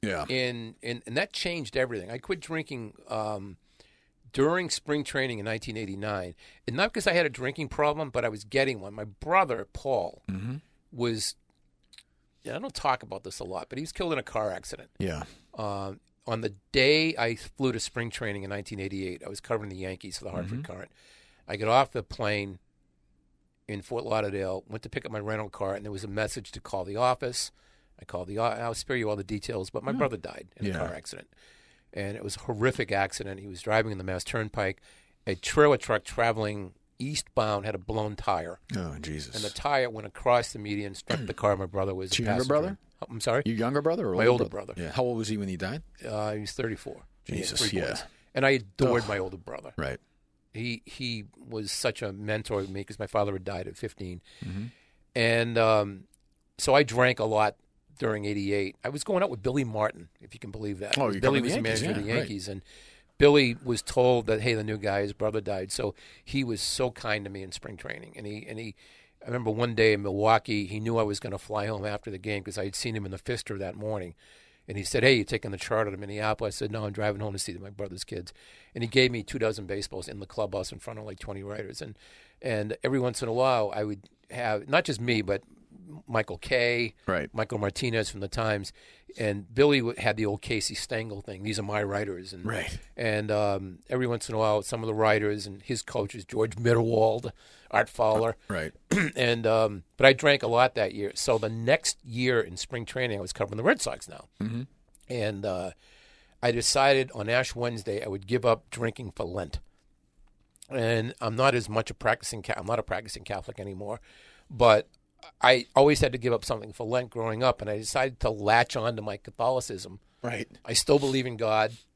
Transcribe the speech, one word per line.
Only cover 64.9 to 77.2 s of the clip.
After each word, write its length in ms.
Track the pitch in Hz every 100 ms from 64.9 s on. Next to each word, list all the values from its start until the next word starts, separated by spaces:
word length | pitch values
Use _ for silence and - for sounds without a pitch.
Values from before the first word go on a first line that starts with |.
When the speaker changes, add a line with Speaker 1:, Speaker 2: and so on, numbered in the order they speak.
| 98
Speaker 2:
his 120 | 101
brother 260 | 101 107 107
died, 320 | 101 98 95
so 240 | - 110 - - -
he 200 | - 135
was 160 | 127 107
so 300 | - - 127
kind 320 | 127 117 107
to 80 | 101
me 100 | 98
in 80 | 95
spring 240 | - - 98
training. 360 | - - - -
And 80 | 104
he, 180 | 107 107
and 100 | 110
he, 160 | 113 - - - _ _
I 40 | -
remember 220 | 120 113
one 240 | 110 120 110
day 180 | 110
in 80 | 107
Milwaukee, 640 | 101 98 107 113 - 104 98
he 160 | 107
knew 160 | 110 113
I 60 |
was 180 | 107 101
gonna 160 | 120 95
fly 300 | - 107 104
home 180 | 107 104
after 260 | 104 -
the 60 | 95
game 260 | 98 104
'cause 140 | 95 98
I 80 | 98
had 100 | 98
seen 200 | 120 110
him 80 | 95
in 60 |
the 60 | 95
Pfister 400 | - 120 - 101
that 160 | 95 101
morning, 360 | 107 107 90 82 - - _ _ -
and 100 | 98
he 60 |
said, 200 | 95 123
"Hey, 100 | 127 131
you 80 |
taking 280 | 101 113 110
the 60 | 95
charter 340 | - 110 107
to 40 | 98
Minneapolis?" 600 | 101 104 107 107 110 -
I 20 | 107
said, 60 |
"No, 120 | 110 107
I'm 60 |
driving 300 | 101 107 101